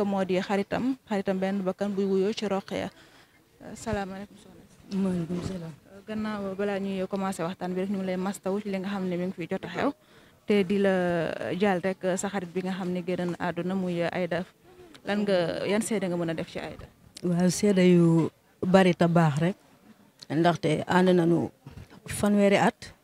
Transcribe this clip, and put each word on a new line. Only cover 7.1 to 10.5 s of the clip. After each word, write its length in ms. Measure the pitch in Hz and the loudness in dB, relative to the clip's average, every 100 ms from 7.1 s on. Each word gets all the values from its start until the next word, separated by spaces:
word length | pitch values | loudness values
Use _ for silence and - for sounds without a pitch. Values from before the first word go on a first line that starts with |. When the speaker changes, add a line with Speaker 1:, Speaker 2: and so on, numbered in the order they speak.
| 196 190 190 | -4 -4 -4
Speaker 1:
waxtaan 320 | 165 190 180 | -6 -6 -6
bi 80 | 185 | -4
rek, 80 | 196 | -2
ñu 80 | 196 | -2
ngi 80 | 185 | -2
lay 120 | 185 | -4
mastawu 440 | 185 196 190 202 | -4 -4 -4 -4
ci 80 | 208 | -4
li 80 | 190 | -6
nga 120 | 190 | -4
xam 200 | 202 185 | -4 -2
ne 80 | 175 | -2
mi 80 | 185 | -4
ngi 80 | |
fi 140 | 190 160 | -6 -6
jot 160 | 190 170 | -6 -6
a 40 | |
xew. 180 | 180 240 - _ - - _ | -4 -2 -4 _ -20 -20 _
Te 180 | - | 0